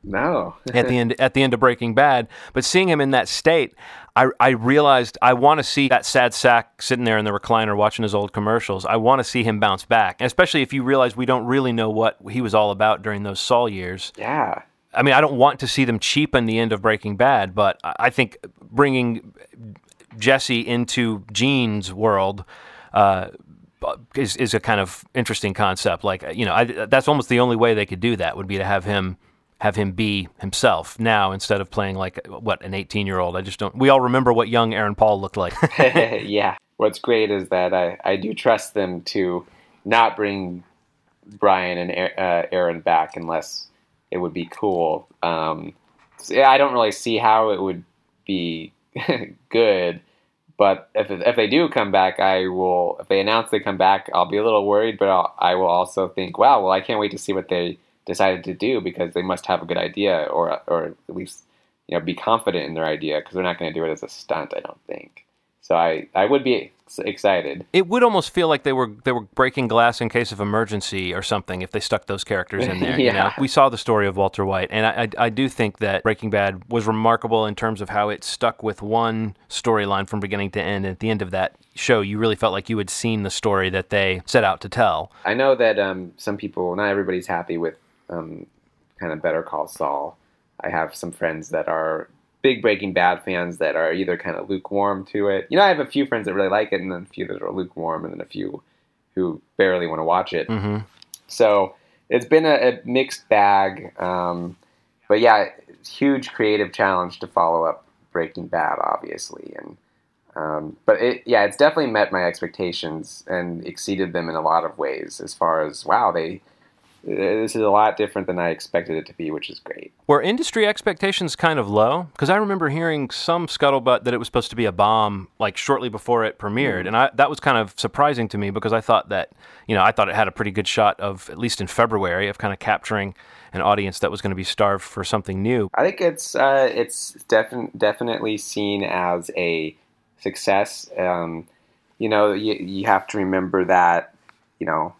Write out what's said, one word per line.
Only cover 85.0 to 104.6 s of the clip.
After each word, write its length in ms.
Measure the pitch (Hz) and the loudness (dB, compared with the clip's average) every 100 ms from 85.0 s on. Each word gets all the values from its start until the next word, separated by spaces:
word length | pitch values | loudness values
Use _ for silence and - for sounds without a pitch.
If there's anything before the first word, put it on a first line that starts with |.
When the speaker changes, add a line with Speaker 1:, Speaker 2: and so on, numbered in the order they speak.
| - _ | -6 _
Speaker 1:
I 100 | 101 | -4
know 220 | 113 135 127 | 0 2 4
that, 240 | 117 104 | 2 2
um, 320 | 98 92 90 _ | -2 -4 -12 _
some 180 | - 101 | -8 -8
people, 400 | 101 - 90 90 | -8 -6 -4 -2
not 140 | 104 | -2
everybody's 380 | 98 95 90 90 | -2 -2 -4 -4
happy 300 | 87 87 85 | -6 -4 -4
with, 180 | 82 - _ _ - | -6 -8 _ _ -12
um, 380 | 85 80 82 85 _ _ _ _ - | -12 -10 -16 -18 _ _ _ _ -12
kind 140 | 82 | -8
of 80 | 78 | -4
Better 220 | 82 80 | -2 -2
Call 260 | 80 78 73 | -4 -8 -8
Saul. 480 | - 73 71 76 _ _ _ _ - | -6 -4 -4 -8 _ _ _ _ -12
I 80 | - | -6
have 240 | 82 80 | -4 -6
some 200 | - 87 | -8 -12
friends 380 | - 82 80 78 | -6 -6 -6 -6
that 180 | 80 - | -6 -2
are 400 | 80 80 80 - _ _ _ | -4 -2 -6 -10 _ _ _
big 200 | 135 117 | 0 2
Breaking 300 | 110 98 101 | 0 0 -2
Bad 320 | 90 87 90 | 2 2 0
fans 360 | - 90 87 85 | -4 -4 -4 -2
that 180 | 80 80 | -2 0
are 160 | 82 | -2
either 240 | 87 92 85 | -2 -2 -4
kind 180 | 92 85 | -4 -8
of 140 | 92 | -6
lukewarm 560 | 95 - 98 101 98 95 | -8 -4 -2 0 -2 -6
to 240 | 107 101 | -2 -2
it. 180 | 98 - | -2 0
You 60 | 165 | 2
know, 60 | |
I 60 | 202 | 4
have 100 | 160 | 2
a 60 | 131 | -2
few 200 | 139 139 | -2 -2
friends 200 | 117 101 | -2 -2
that 80 | |
really 160 | 95 95 | -2 0
like 240 | 101 107 | 0 0
it 80 | 95 | -4
and 100 | 92 | -4
then 120 | 87 | -10
a 100 | 92 | -12
few 120 | - 90 | -10 -8
that 140 | 98 | -8
are 80 | - | -8
lukewarm 540 | 95 90 - 82 80 | -6 -8 -8 -6 -6
and 100 | 82 | -8
then 60 | 87 | -12
a 60 | - | -12
few 360 | 101 95 - _ _ _ _ _ - | -8 -8 -10 _ _ _ _ _ -4
who 260 | 90 80 _ - | -4 -6 _ 0
barely 320 | 95 90 85 | 0 0 -4
wanna 160 | 80 | -4
watch 300 | 80 90 - | -2 -2 -2
it. 160 | 85 - | -6 -6
Speaker 2:
Mm-hmm. 300 | 110 104 104 104 _ _ - _ | -6 -6 -6 -10 _ _ -20 _
Speaker 1:
So 460 | - 110 104 95 - _ _ _ | 0 4 4 0 -6 _ _ _
it's 160 | 123 120 | -2 4
been 200 | 156 160 | 4 6
a, 100 | 143 | 4
a 240 | 123 123 | 2 0
mixed 460 | - 127 139 - _ | -2 0 0 -8 _
bag. 680 | 107 101 98 98 95 95 - | 4 6 4 2 -4 -16 -6
Um, 600 | 90 90 87 87 87 92 | -4 -2 -2 -4 -8 -14